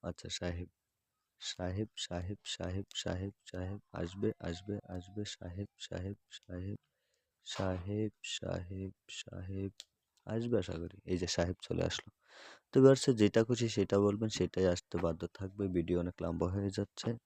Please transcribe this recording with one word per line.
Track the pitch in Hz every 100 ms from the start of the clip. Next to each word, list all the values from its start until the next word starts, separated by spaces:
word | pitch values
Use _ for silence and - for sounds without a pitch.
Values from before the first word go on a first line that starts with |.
আচ্ছা, | 85 85 -
সাহেব, | - 87 85 90 _ _ _ _ _ _ _
সাহেব, | - - 90 95 107 -
সাহেব, | - 87 90 101
সাহেব, | - - 90 92 98
সাহেব, | - 87 90 98 - -
সাহেব | 92 92 101 _
আসবে, | - 87 92 107 -
আসবে, | 85 85 98 101 -
আসবে, | 92 92 101
সাহেব, | 104 - 90 90 101 _
সাহেব, | - 90 92 101 _
সাহেব, | - - 90 92 107 _ _ _ _ _ _ -
সাহেব, | - 95 92 90 104 110 _ -
সাহেব, | - 92 92 90 95 95 - _
সাহেব | - - 92 92 98 98 - - _ _ _ -
আসবে | 113 120 113
আশা | 92 82
করি। | 85 -
এই | 80 90
যে | 90
সাহেব | - 87 92
চলে | - 85
আসলো। | 87 - - _ _ - - - _
তো | 139
ভিউয়ার্স, | 135 135 -
যেটা | 117 104 113
খুশি | 113 120 117
সেটা | 107 98 101
বলবেন, | 101 104 110
সেটাই | - 90 - 92
আসতে | 87 _ 87
বাধ্য | 87 82 85
থাকবে। | - 95 101 98
ভিডিও | 90 85 87
অনেক | 87 -
লম্বা | 87 85 87
হয়ে | 95 101
যাচ্ছে | 95 101 - - 117